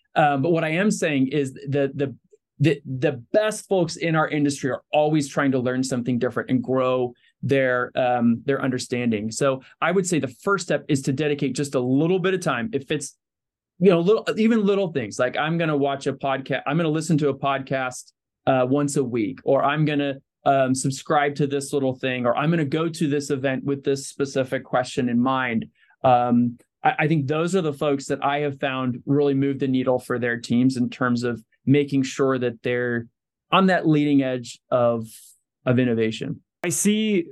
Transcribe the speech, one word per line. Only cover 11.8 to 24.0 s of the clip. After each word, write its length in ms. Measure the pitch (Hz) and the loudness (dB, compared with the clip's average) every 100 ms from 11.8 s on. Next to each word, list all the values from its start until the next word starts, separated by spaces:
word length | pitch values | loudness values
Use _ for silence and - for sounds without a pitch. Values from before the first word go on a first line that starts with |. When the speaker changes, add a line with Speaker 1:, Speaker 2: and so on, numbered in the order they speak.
Speaker 1:
little 380 | 123 131 165 190 | 0 2 2 2
bit 160 | 180 | 0
of 60 | 185 | -2
time. 280 | 170 123 113 | -2 -2 -2
If 180 | 135 - | -6 -4
it's, 260 | 151 - - _ _ _ _ _ - | -6 -6 -16 _ _ _ _ _ 2
you 120 | 185 | 4
know, 100 | 170 | 4
little, 260 | 175 220 - 202 | 4 0 0 0
even 300 | 220 233 196 | 2 4 2
little 260 | 202 185 | 0 -2
things, 260 | 143 107 - | -4 -6 -2
like, 200 | 127 - | -2 -2
"I'm 180 | 151 165 | -2 -2
gonna 200 | 160 147 | 0 0
watch 300 | 139 135 139 | 0 -2 -4
a 60 | |
podca-, 500 | 135 139 135 135 131 - | -4 -4 -4 -4 -4 -2
I'm 100 | 151 | -2
gonna 140 | 160 | 0
listen 260 | 156 160 156 | -2 0 2
to 100 | 147 | 2
a 100 | 135 | 0
podcast, 760 | 139 135 131 135 127 - - _ _ _ - | -2 -4 -2 -4 -4 -8 -16 _ _ _ 0
uh, 200 | 131 127 | 2 2
once 280 | 139 147 143 | 2 2 0
a 80 | |
week," 340 | 123 120 101 90 | -2 -2 -2 -4
or, 200 | - 135 | 0 2
"I'm 220 | 135 151 151 | 2 2 0
gonna, 300 | 147 143 135 - _ | 0 -2 -6 -12 _
um, 300 | 139 139 131 | 0 2 2
subscribe 600 | 131 139 135 - 151 147 143 | 0 -2 -4 0 2 2 0
to 100 | 143 | -2
this 260 | 139 139 | -2 -4
little 220 | 147 131 | -2 -2
thing," 320 | 127 131 127 120 | -2 -4 -2 0
or, 100 | 117 | 0
"I'm 140 | 151 | 0
gonna 160 | 170 143 | 0 0
go 240 | 156 165 | -2 -2
to 180 | 160 151 | -2 -2
this 220 | 147 143 | 0 -2
event 340 | 139 135 131 | -2 -2 -2
with 200 | - 139 | -4 -4
this 220 | 139 139 | -2 -2